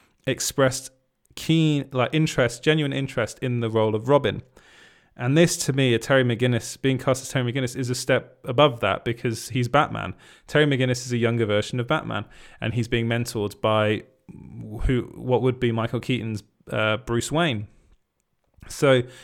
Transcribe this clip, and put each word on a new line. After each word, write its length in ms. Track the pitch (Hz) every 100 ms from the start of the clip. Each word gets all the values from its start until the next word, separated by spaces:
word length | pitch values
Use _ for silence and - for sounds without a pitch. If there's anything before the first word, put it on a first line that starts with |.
| _ _ -
expressed 640 | 127 - - 131 127 - - _ _ _
keen, 540 | - - 160 156 147 -
like, 180 | 131 120
interest, 500 | 156 156 - 123 -
genuine 300 | 156 156 143
interest 460 | 135 135 - 110 -
in 220 | 127 123
the 100 | 117
role 240 | 113 110
of 160 | 107 120
Robin. 320 | 143 123 98 - _ - - - _ _ -
And 220 | 123 147
this, 180 | 170 - -
to 60 |
me, 220 | 139 131
a 40 | 113
Terry 240 | - 135
McGinnis, 520 | 123 110 123 117 - -
being 160 | 135 131
cast 240 | - 131
as 60 | -
Terry 240 | 139 123
McGinnis, 240 | 131 127 131
is 120 | 123
a 60 |
step 460 | 123 - 127 - -
above 380 | - 120 147 120
that 240 | 101 92
because 460 | - 113 123 117 -
he's 180 | 127 120
Batman. 440 | 139 151 107 95 - - - -
Terry 180 | 147 151
McGinnis 400 | 131 127 123 123
is 60 |
a 40 | 120
younger 300 | 113 117 107
version 320 | 104 - 123
of 80 | 120
Batman, 380 | 156 110 107 101 - - -
and 140 | 110
he's 140 | 123 117
being 180 | 120 117
mentored 540 | 117 120 113 104 -
by 420 | 110 107 107 107 - _ - - - 117 110 107 -
who, 260 | 123 -
what 260 | - 120 123
would 200 | 127 127
be 100 | 123
Michael 300 | 113 113 120
Keaton's, 420 | - 123 113 107 - _ -
uh, 280 | 117 107 107
Bruce 340 | 117 117 -
Wayne. 380 | 147 170 110 104 - _ _ _ _ _ _ _ _ -
So 360 | - 143 131 123 -